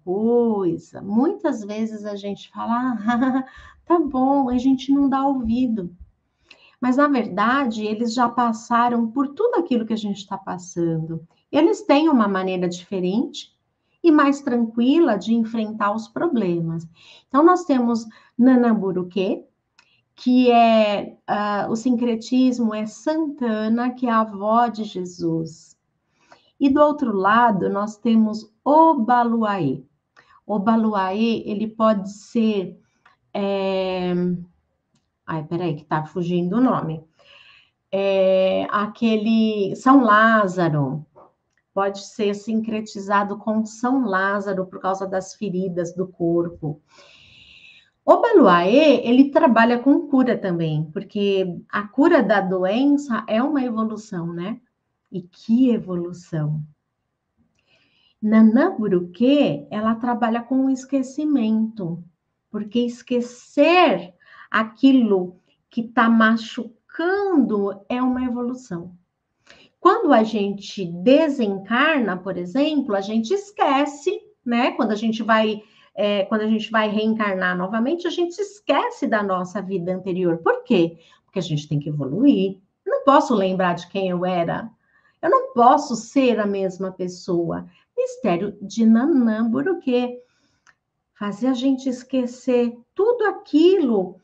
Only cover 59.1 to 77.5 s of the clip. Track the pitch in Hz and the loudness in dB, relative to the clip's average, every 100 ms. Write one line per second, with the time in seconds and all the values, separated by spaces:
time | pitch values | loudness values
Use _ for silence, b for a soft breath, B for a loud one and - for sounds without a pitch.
59.1 | - 247 294 208 147 - 208 220 226 247 | 0 2 4 2 -2 -6 -6 -4 -2 -2
60.1 | 226 233 233 233 262 269 262 - 277 254 | -2 -2 -2 -2 -2 0 -2 -2 -4 -4
61.1 | - 302 269 220 220 220 - 170 170 - | -6 -2 0 2 0 -2 -4 -8 -8 -12
62.1 | _ _ _ _ 208 214 240 240 - - | _ _ _ _ -10 -6 -4 -4 -6 -6
63.1 | 240 240 - - - 302 359 320 180 175 | -4 -4 -12 -8 2 4 6 4 2 -4
64.1 | _ B B B 208 220 - 269 262 220 | _ B B B -4 -4 2 4 6 4
65.1 | 196 180 - _ _ _ - 226 - 226 | 2 -2 -10 _ _ _ -10 -6 0 2
66.1 | 226 220 226 - - - - _ - 339 | 4 4 2 -2 -10 -12 -16 _ -6 -2
67.1 | 403 392 330 208 208 196 196 - 247 254 | -2 2 2 2 0 -4 -6 -8 -4 -2
68.1 | 254 254 240 247 254 - 170 175 - _ | -2 -4 -6 -8 -10 -12 -14 -14 -20 _
69.1 | _ _ _ b b b _ 349 440 359 | _ _ _ b b b _ 2 4 4
70.1 | 233 220 220 202 196 - - 175 175 196 | 4 2 -2 -4 -6 -10 -10 -8 -2 4
71.1 | 285 320 - 208 196 196 240 302 302 208 | 4 4 0 -4 -4 -4 -2 0 0 -2
72.1 | 185 190 180 175 233 302 294 - 196 196 | -4 -8 -8 -6 -2 -2 -2 -2 -4 -2
73.1 | 220 226 392 - - 339 269 285 - 370 | -4 -2 -4 -6 -2 0 2 -2 -4 -6
74.1 | 427 - _ 240 233 294 339 220 208 226 | -6 -10 _ -4 0 0 0 -2 -2 -2
75.1 | 220 214 220 220 208 B B B - 202 | -4 0 2 2 -2 B B B -4 -2
76.1 | 202 190 220 214 214 - 220 214 208 220 | -2 -2 -2 0 -2 -2 -2 0 0 -2
77.1 | 220 208 185 180 | 0 -2 -2 -2